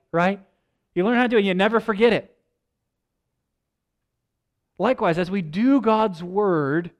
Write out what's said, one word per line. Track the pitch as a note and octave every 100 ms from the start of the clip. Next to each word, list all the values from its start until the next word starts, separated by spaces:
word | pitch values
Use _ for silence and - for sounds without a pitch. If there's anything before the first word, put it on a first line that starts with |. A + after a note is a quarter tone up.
| _
right? | E3 F3+ G3 - _ _ _ _
You | F3
learn | G3 A#3+
how |
to | B3
do | A#3
it, | G3
you | F3+
never | G#3 A3
forget | A3 G3+ A#3
it. | E3 - _ _ _ _ _ _ _ _ _ _ _ _ _ _ _ _ _ _ _ _ _ _ _ _ -
Likewise, | G3+ C4 G3+ E3
as | F3+
we | G3
do | D#3 D#3+ B3 C#4
God's | A3 A3 A3 E3
word, | F3 F#3+ G#3 E3 C#3 D#3+ E3+ -